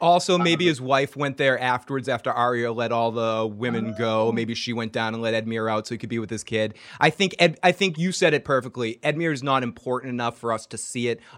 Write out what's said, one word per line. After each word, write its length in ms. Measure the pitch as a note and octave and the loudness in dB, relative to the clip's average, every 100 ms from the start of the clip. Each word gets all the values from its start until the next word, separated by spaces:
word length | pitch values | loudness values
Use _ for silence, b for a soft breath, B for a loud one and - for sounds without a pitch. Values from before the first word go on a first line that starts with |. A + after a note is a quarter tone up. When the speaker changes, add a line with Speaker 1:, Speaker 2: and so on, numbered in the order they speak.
Speaker 1:
Also, 380 | E3 F3 - F3+ | 4 4 4 2
maybe 260 | F3 E3 | 4 4
Speaker 2:
Um, 40 | F3 | 2
Speaker 1:
his 120 | C3+ | 0
wife 340 | B2+ C3+ C#3 | 0 2 2
went 220 | C3+ C#3+ C3+ | -2 -4 2
there 220 | C#3 B2 | 2 2
afterwards 480 | B2+ B2 - C3+ B2 | 0 -2 -2 -6 -2
after 220 | B2 C3 | -2 0
Arya 420 | B2 A#2+ A#2+ A#2 | 2 2 2 -2
let 200 | A#2 A2+ | -2 0
all 200 | A#2 A#2 | 0 0
the 340 | A2+ A2+ A2 A2 | 0 0 0 -2
women 480 | G#2 B2 A#2 A2 G#2+ | -4 -4 -2 -4 -2
go. 300 | A2+ A2 A2+ | 0 2 2
Speaker 2:
Oh. 40 | |
Speaker 1:
Maybe 220 | A#2 A2+ | 0 -2
she 180 | A#2 - | -4 -4
went 200 | A#2 A2+ | -4 -4
down 180 | A#2 A2+ | -2 -2
and 100 | A2+ | -2
let 120 | A2+ | -2
Edmure 360 | A2+ A2 A2+ A2 | -2 -2 -4 -2
out 160 | A2 G#2+ | -2 -4
so 80 | |
he 40 | A#2 | -10
could 100 | A2+ | -6
be 100 | A#2 | -6
with 120 | A2 | -6
his 120 | A2 | -8
kid. 300 | - A2 G#2+ B B B | -4 -2 -2 B B B
I 120 | D3 | 2
think 240 | - F#3+ - | 4 -2 4
Ed, 200 | F3 - | 2 4
I 80 | F#3 | 2
think 280 | F3 G3 D#3 | 4 -2 0
you 140 | F#3 | -2
said 200 | F3 E3+ | 2 2
it 140 | D3 - | 2 2
perfectly. 520 | C3+ B2 B2 A2+ A2 | 0 0 -6 -6 -2
Edmure 320 | D3 D3+ E3 | -2 0 -2
is 80 | C#3 | -2
not 200 | C#3+ C3 | 0 0
important 460 | B2 A#2 C3 B2+ C3 | 0 -6 -4 -4 -4
enough 300 | B2 A#2+ - | -4 -4 -4
for 120 | A#2 | -4
us 140 | A2 | -4
to 140 | - A2 | -6 -12
see 300 | - B2 A#2+ | -8 -4 -2
it. 120 | A#2 B | -4 B